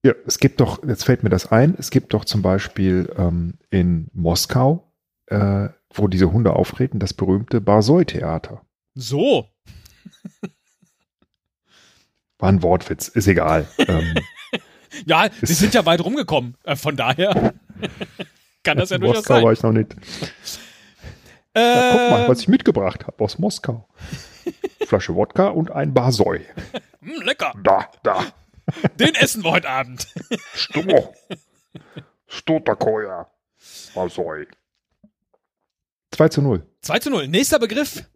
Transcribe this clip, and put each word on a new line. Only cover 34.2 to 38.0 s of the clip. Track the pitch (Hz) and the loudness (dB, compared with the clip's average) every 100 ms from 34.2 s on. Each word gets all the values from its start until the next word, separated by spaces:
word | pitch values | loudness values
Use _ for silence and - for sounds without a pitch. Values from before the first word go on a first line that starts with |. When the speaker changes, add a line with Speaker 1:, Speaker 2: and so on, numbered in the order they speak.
| 85 78 76 _ _ _ _ _ 214 _ _ _ _ _ _ _ _ _ _ | -8 -8 -14 _ _ _ _ _ _ _ _ _ _ _ _ _ _ _ _
Speaker 1:
Zwei | - 156 | 2 2
zu | 147 | 4
null. | 143 92 - _ | 0 -2 -6 _
Speaker 2:
Zwei | - 180 | -4 -4
zu | 302 | -2
null. | 226 139 | -4 -2
Nächster | 185 277 294 | -2 2 0
Begriff. | 226 240 285 302 | 0 -2 -4 -8